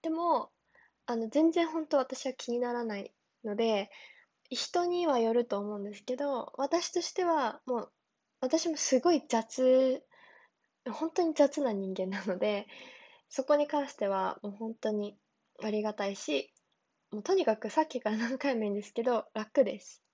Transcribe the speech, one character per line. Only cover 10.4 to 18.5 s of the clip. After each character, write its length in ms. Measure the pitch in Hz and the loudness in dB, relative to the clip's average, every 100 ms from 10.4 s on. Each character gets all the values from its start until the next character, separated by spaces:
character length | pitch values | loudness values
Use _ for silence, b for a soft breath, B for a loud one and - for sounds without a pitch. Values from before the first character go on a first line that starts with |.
| b _ _ _ 254 | b _ _ _ -12
本 220 | 214 320 | -6 -2
当 100 | - | 2
に 100 | 339 | 0
雑 280 | 311 285 294 | 4 4 4
な 120 | 269 | -2
人 200 | 202 190 | -2 -4
間 160 | 185 190 | -4 -4
な 140 | 196 214 | -4 -4
の 120 | 185 | -2
で、 300 | 214 202 - B B B B B _ | -2 -2 -6 B B B B B _
そ 140 | - | -8
こ 120 | 262 294 | 2 2
に 120 | 294 | 4
関 200 | 294 277 | -2 -4
し 80 | - | -4
て 120 | 202 | -2
は 320 | 196 190 - | 0 -2 -4
も 60 | 208 | -12
う 20 | |
本 220 | 202 226 226 | -10 -10 -6
当 160 | 220 | -4
に 260 | 214 202 208 _ _ _ - | -4 -6 -10 _ _ _ -10
あ 60 | 220 | -4
り 120 | 214 | -2
が 120 | 214 | -2
た 140 | 214 202 | -4 -6
い 80 | 196 | -6
し、 380 | - 302 - _ _ _ _ _ _ | -2 -2 -4 _ _ _ _ _ _
も 80 | 214 | -10
う 40 | |
と 100 | 208 | 0
に 120 | 381 277 | 2 2
か 120 | 214 | 0
く 120 | 220 | 0
さ 140 | 320 | 0
っ 40 | 311 | 0
き 140 | 247 | 0
か 100 | 214 | -2
ら 60 | 220 | -2
何 200 | 233 262 | -2 -2
回 180 | 285 | -2